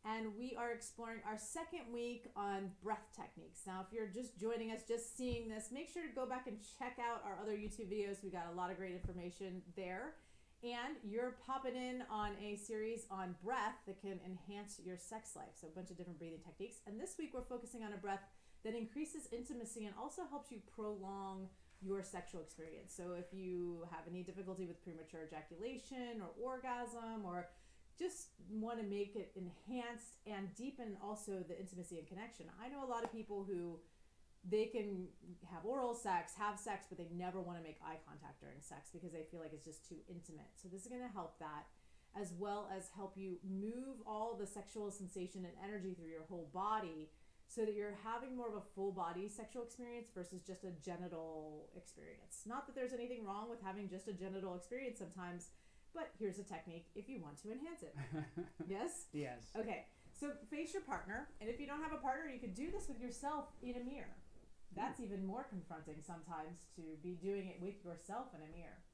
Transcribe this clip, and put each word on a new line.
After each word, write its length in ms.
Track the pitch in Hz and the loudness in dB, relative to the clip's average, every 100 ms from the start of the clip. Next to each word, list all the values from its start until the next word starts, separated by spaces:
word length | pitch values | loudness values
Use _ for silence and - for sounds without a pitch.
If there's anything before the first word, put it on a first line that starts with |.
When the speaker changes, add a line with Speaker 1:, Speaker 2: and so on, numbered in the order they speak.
Speaker 1:
And 320 | 214 226 220 208 | 2 4 4 2
we 160 | 254 - | 0 4
are 140 | 240 | 4
exploring 480 | 233 - - 226 226 - | 4 0 -4 -4 0 0
our 100 | 320 | 0
second 560 | - 330 330 349 240 | 2 0 0 -2 0
week 360 | 240 240 240 - - | 2 2 0 -2 2
on 340 | 202 196 196 - | 4 4 2 0
breath 180 | 196 220 - - | 2 2 2 -8
techniques. 460 | - - 160 - 190 | -6 -6 -10 -8 -2
Now, 180 | 185 | -2
if 80 | 190 | 0
you're 140 | 226 214 | 0 2
just 320 | 196 247 180 | 0 -2 2
joining 320 | 220 233 226 | 4 4 2
us, 120 | 226 - | 0 4
just 300 | 233 - - | 4 4 2
seeing 300 | 254 240 226 | 4 4 2
this, 220 | 214 - | -2 0
make 160 | 262 330 | -2 -2
sure 160 | 349 311 | -2 0
to 80 | |
go 120 | 233 254 | 2 2
back 200 | 254 254 | 2 0
and 120 | 214 - - | -4 -6 -2
check 200 | 254 254 | -2 2
out 200 | 233 233 | 2 2
our 120 | 202 185 | 0 0
other 80 | 214 208 | 2 2
YouTube 340 | 208 208 196 | 2 0 2
videos. 320 | 208 202 196 | 4 4 2
We 80 | 196 | 0
got 160 | 180 170 | 0 0
a 20 | 175 | 2
lot 140 | 180 | 2
of 60 | 180 | 2
great 160 | 185 | 0
information 720 | 180 180 180 175 175 196 180 180 | 2 0 2 -2 -2 -2 -2 -4
there. 400 | 185 180 185 285 311 - - - - | -2 0 0 -2 -6 -16 -20 -20 -4
And 320 | 240 240 254 311 | 0 2 2 0
you're 320 | 208 220 247 247 | 2 4 4 2
popping 300 | - 269 262 | 0 2 4
in 300 | 247 254 254 240 | 4 2 2 2
on 220 | 214 208 202 | 2 4 2
a 140 | 208 | 0
series 520 | 208 208 214 220 226 - | 0 2 2 4 2 0
on 240 | 190 180 180 | 0 0 0
breath 300 | 185 254 214 254 - | 4 6 6 2 -6
that 120 | 190 | -4
can 200 | 196 180 | -2 -2
enhance 540 | 175 185 - 202 202 - 180 | -2 -4 -4 -4 -4 -4 -4
your 100 | 175 | -4
sex 380 | - 220 - | -4 -4 -4
life. 240 | - - - | -6 -8 -8
So 60 | 160 | -6
a 40 | |
bunch 200 | 170 180 | -4 -4
of 80 | 175 | -4
different 220 | 180 156 | -4 -4
breathing 180 | 165 160 175 | -4 -6 -8
techniques. 300 | - 214 226 - | -4 -4 -4 -6
And 140 | 214 | -4
this 160 | 370 - | -2 -2
week 140 | 311 | 0
we're 80 | 254 | 0
focusing 400 | 254 247 240 240 | 0 -2 -2 -4
on 100 | 220 | -2
a 40 | 202 | 0
breath 260 | 202 190 - - - - | 2 2 0 -16 -16 -4
that 140 | 220 233 | 0 2
increases 500 | 220 285 311 320 - | 2 2 0 0 -2
intimacy 540 | 240 247 240 220 233 208 | -2 0 -2 0 0 -2
and 80 | 196 | 0
also 220 | 277 - 330 | -2 0 0
helps 220 | 285 - | -2 -2
you 60 | 226 - - | -8 -6 -2
prolong 720 | 214 208 190 196 196 190 190 - - - | 0 0 0 0 0 0 -4 -6 -18 -4
your 200 | 190 196 | 2 2
sexual 360 | 185 180 175 170 | 2 -2 -2 -4
experience. 520 | - - 160 - - - | -6 -6 -6 -6 -8 -2
So 180 | 180 175 | 0 0
if 160 | 175 190 | -2 -2
you 480 | 185 180 175 170 165 | 2 2 2 0 -2
have 140 | 165 165 | -4 -2
any 140 | 180 | -2
difficulty 440 | 180 180 185 185 180 | -2 -2 -2 0 0
with 160 | 170 | -2
premature 400 | 180 160 156 160 156 | -6 -6 -6 -6 -4
ejaculation 960 | 156 156 170 226 262 - 254 240 226 | -6 -6 -4 -2 -2 -4 -2 0 0
or 80 | 175 202 | -2 0
orgasm, 840 | 247 254 254 240 233 233 226 226 | 0 2 2 2 2 0 0 0
or 260 | 190 175 175 - - - - - | 2 0 0 -8 -16 -18 -18 2
just 300 | 349 - - - 180 | 2 2 -8 -10 -2
wanna 320 | 214 220 233 | 2 2 2
make 320 | 208 202 202 214 | 4 4 4 2
it 160 | 180 190 | -2 -2
enhanced 800 | 180 - - 247 240 226 - - 208 | -4 -4 0 2 2 -2 -8 -10 -2
and 280 | 202 190 | 0 0
deepen 420 | - 262 269 226 196 | 0 -2 0 -2 0
also 400 | 196 208 - 190 180 | 0 0 2 2 2
the 100 | 170 | -2
intimacy 400 | 190 180 170 170 | -2 -2 -2 -4
and 80 | 151 | -4
connection. 380 | 185 226 - 160 175 | -4 -4 -6 -10 -6
I 60 | 240 | -4
know 160 | 285 | 0
a 40 | 254 | 2
lot 140 | 233 | 4
of 80 | 233 | 4
people 320 | 226 214 202 196 | 0 0 0 2
who 300 | 180 175 165 - - - - - - 185 | 2 2 -2 -10 -20 -20 -20 -20 -10 4
they 180 | 214 233 | 6 6
can 400 | 247 208 190 185 - 175 175 175 | 4 4 2 -2 -6 -12 -12 -8
have 140 | 175 | -2
oral 300 | 196 269 247 | 2 6 6
sex, 380 | 233 202 175 170 - | 4 6 6 4 2
have 200 | 208 202 | 2 4
sex, 280 | - 196 - | 0 0 -2
but 100 | 180 | -4
they 100 | 170 | -2
never 260 | 175 180 185 | 2 2 2
wanna 200 | 175 170 | 0 -2
make 160 | 165 156 | -4 -6
eye 120 | 156 156 151 | -6 -6 -8
contact 340 | 147 143 139 | -10 -10 -10
during 200 | 143 135 | -10 -10
sex 300 | - 139 - | -8 -8 -8
because 200 | 175 170 | -8 -6
they 120 | 165 156 | -4 -4
feel 100 | 170 | -4
like 120 | 156 | -4
it's 120 | 151 | -6
just 220 | 160 151 - | -8 -10 -10
too 80 | 160 - | -10 -8
intimate. 400 | 175 170 156 139 - | -8 -8 -10 -10 -12
So 80 | 185 | -8
this 140 | 190 | -6
is 60 | 220 | -4
gonna 200 | 247 247 | -2 -2
help 260 | 196 165 - | 0 -2 -2
that, 260 | 156 147 147 - - - - 196 | -4 -4 -8 -14 -16 -18 -8 -2
as 140 | 190 175 | 0 2
well 300 | 202 208 180 | 4 4 2
as 140 | 190 185 | -2 -2
help 220 | 190 190 190 | -4 -4 0
you 200 | 190 175 190 | 0 0 2
move 520 | 190 208 240 269 240 214 | 2 4 2 -2 -4 0
all 280 | 214 226 202 | 4 4 4
the 100 | 196 | 0
sexual 440 | 208 196 220 208 | -2 -4 0 0
sensation 540 | 196 180 190 180 190 | 0 -2 0 0 0
and 100 | 180 170 | -4 -4
energy 320 | 196 214 185 | -2 0 0
through 140 | 180 160 | -2 -4
your 140 | 160 156 | -4 -2
whole 200 | 175 156 | -4 0
body 560 | 180 208 220 180 156 156 - - - - | 4 8 8 6 -2 -4 -10 -18 -18 -4
so 160 | 233 | 6
that 100 | 214 | 6
you're 220 | 208 208 202 | 6 2 0
having 320 | 214 226 262 254 | 2 2 2 2
more 120 | 240 | 2
of 60 | |
a 120 | 208 202 | 0 -2
full 160 | - 196 | 4 6
body 360 | 185 170 175 208 | 6 4 4 0
sexual 340 | 208 220 254 | 0 -2 -2
experience 460 | 233 - 240 240 226 | -2 -4 -2 -2 -4
versus 280 | 185 175 185 | -4 -2 -4
just 220 | 175 185 | -4 -4
a 80 | 190 165 | -2 -2
genital 840 | 180 175 180 165 160 160 156 151 - - | -2 0 0 0 0 -2 -4 -6 -8 -10
experience. 640 | - - 160 - - - | -12 -12 -12 -12 -10 -8
Not 220 | 208 262 277 | 0 0 0
that 80 | |
there's 180 | 269 247 | 0 2
anything 320 | 247 240 240 | 2 2 0
wrong 240 | 208 202 226 | 2 0 0
with 140 | 233 | 0
having 260 | 196 196 196 | 0 0 0
just 200 | 185 202 | 0 0
a 40 | |
genital 420 | 180 190 190 185 180 | 0 2 2 2 0
experience 420 | - 247 262 226 | 0 0 0 -2
sometimes, 520 | 175 180 180 175 - - - - - | -4 -2 -2 -2 -6 -12 -18 -18 -6
but 160 | 330 - - | -2 -2 2
here's 200 | 208 190 | 2 2
a 60 | |
technique 420 | 196 190 - 170 170 | -2 -2 -2 -6 -6
if 140 | - - | -8 -4
you 140 | 254 | -4
want 180 | 151 143 | -4 -6
to 80 | 151 | -4
enhance 280 | 254 320 339 | -2 -4 -4
it. 120 | 156 143 123 156 147 | -6 -2 0 0 0
Speaker 2:
<laughs> 380 | - 180 - 165 | 0 -2 -2 0
Speaker 1:
Yes? 380 | 196 339 - - | 4 2 2 -2
Speaker 2:
Yes. 320 | 147 135 120 - 220 | 0 2 0 -2 2
Speaker 1:
Okay, 300 | 220 185 - - - | 2 2 -4 -14 -14
so 200 | - 285 - - | -2 -2 -2 -2
face 240 | 302 320 | 0 2
your 80 | 381 | 0
partner, 460 | - 190 190 226 294 - | 2 0 2 0 -2 -2
and 80 | 220 | 0
if 120 | 240 | 0
you 60 | 285 | 0
don't 100 | 294 | 2
have 120 | 311 | 2
a 80 | 311 | 4
partner, 240 | 262 277 311 | 4 4 2
you 140 | 247 | -2
could 120 | 226 | -2
do 160 | 185 320 | 0 2
this 180 | 403 - | 2 2
with 100 | 226 | 0
yourself 460 | 247 - 277 294 285 - | -2 2 2 2 0 -4
in 140 | 247 247 | -2 0
a 60 | |
mirror. 340 | 247 285 - - - - - - - | 0 -2 -4 -6 -8 -12 -12 -12 -6
That's 240 | 202 226 269 | 2 2 2
Speaker 2:
Hmm. 60 | 220 | 0
Speaker 1:
even 180 | 196 | 2
more 220 | 190 226 269 | 2 2 0
confronting 540 | 196 151 165 156 151 | -4 -2 -4 -4 -6
sometimes, 640 | 151 165 156 160 156 170 - | -4 -6 -2 -2 -2 -4 -8
to 80 | - 160 156 | -6 -6 -2
be 140 | 180 | -2
doing 320 | 175 190 202 185 | 2 2 2 2
it 160 | 170 | -2
with 160 | 180 202 180 | -2 -2 -6
yourself 480 | 170 - 220 262 | -6 -2 -2 -2
in 80 | 160 | -6
a 80 | 156 | -6
mirror. 320 | 160 - 202 - | -6 -6 -10 -14